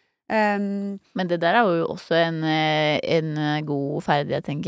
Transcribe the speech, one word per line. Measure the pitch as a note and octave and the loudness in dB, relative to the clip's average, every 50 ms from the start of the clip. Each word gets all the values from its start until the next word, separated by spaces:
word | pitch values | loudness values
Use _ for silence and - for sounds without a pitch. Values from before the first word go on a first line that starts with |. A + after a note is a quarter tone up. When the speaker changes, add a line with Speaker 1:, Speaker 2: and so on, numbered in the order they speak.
| _ _ _ _ _ - | _ _ _ _ _ -4
Speaker 1:
Ehm, | - A3 G#3+ G#3 G#3 G3+ G3+ G3 G3+ G3+ G3 G3+ G3+ G3 - _ _ | 0 0 2 2 0 0 -2 -2 -4 -4 -4 -6 -8 -10 -14 _ _
Speaker 2:
Men | F#3 F#3 F3 | -4 -2 -2
det | F3 E3+ | 0 0
der | E3 E3 F#3+ | 2 2 4
er | A#3 A#3+ | 4 4
jo | G3 E3+ E3 E3 - | 4 2 2 0 -2
også | - F#3 - - E3+ E3 | -4 -8 -2 0 2 4
en, | E3+ E3 E3 D#3+ D#3+ | 4 2 0 -2 0
eh, | D#3 D#3 D#3 D#3 D#3 D#3 D3+ D#3 D3+ D3+ B2+ | 0 0 2 2 2 2 2 2 2 2 0
en, | - - D#3 E3 D#3+ D#3 D3+ D3+ | 0 0 0 0 0 0 -2 -2
eh, | D3+ D3+ D3+ D3+ | -2 0 0 -2
god | D3+ D3+ D3 C#3 C#3 C#3 D3 D3+ - | -2 -2 -4 -2 -2 -2 -4 -4 -2
ferdighet, | - D#3 C#3+ D3 - C#3 C#3 - | 0 0 0 0 -2 -4 -4 -4
tenker | - C#3+ D3 - | -4 -6 -4 -4